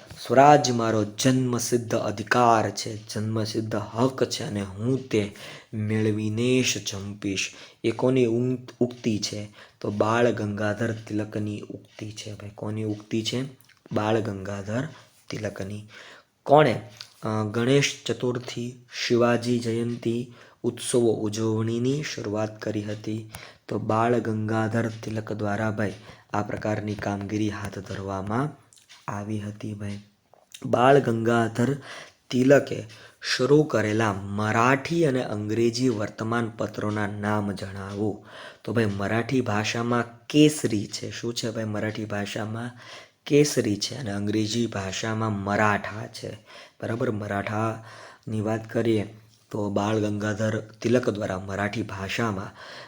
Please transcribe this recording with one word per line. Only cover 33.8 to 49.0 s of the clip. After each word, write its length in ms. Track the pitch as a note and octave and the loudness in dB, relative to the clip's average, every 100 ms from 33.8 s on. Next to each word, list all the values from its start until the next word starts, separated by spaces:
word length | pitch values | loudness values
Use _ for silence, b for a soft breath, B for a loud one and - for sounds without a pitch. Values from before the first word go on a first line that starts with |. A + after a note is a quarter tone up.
| G#2+ A2 A2+ | 2 2 2
મરાઠી 920 | G2 G2 G2+ G#2+ A2+ A#2+ C3+ C3+ E3+ | 0 -4 -2 2 4 4 4 2 2
અને 180 | D#3 B2+ | 2 2
અંગ્રેજી 640 | - G#2 G#2 A2 A#2+ A#2 B2+ | -2 -4 -2 2 2 2 0
વર્તમાનપત્રોના 1160 | G#2+ G#2 - A2 A#2+ A2+ - G#2+ - G#2 G#2 G2+ | 0 -2 -4 -2 0 -2 -4 -6 -4 -2 -2 -2
નામ 460 | G#2 G#2 G#2+ G2+ | -2 0 0 0
જણાવો. 720 | G2 G2 G2 G2 G2+ G#2+ G2 B B B B | -4 -8 -10 -8 -4 -4 -4 B B B B
તો 80 | - | -4
ભાઈ, 120 | A2 | 0
મરાઠી 560 | G#2+ G2+ G2 A2+ A#2 C3 | 0 0 -2 -2 0 0
ભાષામાં 840 | G#2+ G#2 A2 A#2+ A#2+ A#2+ A#2 - - | 0 -2 -2 -2 0 -2 -2 -10 2
કેસરી 600 | D3+ D3+ D3+ B2 G#2+ - | 8 8 6 0 -2 -4
છે. 240 | - A2 | -8 -10
શું 240 | - A#2 | -8 -6
છે 160 | A#2 A#2 | -4 -4
ભાઈ? 140 | A2+ | -4
મરાઠી 400 | A2 G#2 G#2+ A2 | -4 -2 -4 -4
ભાષામાં 640 | G#2 G#2 G2+ A2+ A2 A2+ A#2+ B B B B _ - | -4 -4 -4 -4 -6 -6 -8 B B B B _ 2
કેસરી 500 | D3 D3 C3 A#2 G2+ | 4 6 2 0 0
છે 180 | - | -4
અને 160 | A#2 G2+ | -6 -6
અંગ્રેજી 560 | G2+ G#2 G#2+ G#2+ A#2 A2+ | -4 0 0 0 0 -2
ભાષામાં 640 | G#2 F#2+ F#2 A2+ A2 A2 | -4 -6 -4 -4 -2 -2
મરાઠા 760 | G2+ G2 G#2 G#2+ G2+ - G#2+ A#2 | -2 0 4 4 2 -2 -10 -12
છે, 320 | - G#2+ G#2+ B B B - | -12 -12 -14 B B B -8
બરાબર. 280 | A2 A2+ B2 | -6 -2 -2
મરાઠાની 1300 | G#2 G#2 G2+ G2+ G#2+ A2 A2 - - - - - A2 | -2 -2 -4 -2 -2 -2 -4 -12 -18 -20 -16 -6 -2
વાત 300 | G#2 A2 - | 0 -2 -2
કરીએ 440 | A#2 A2+ A2 | 0 2 2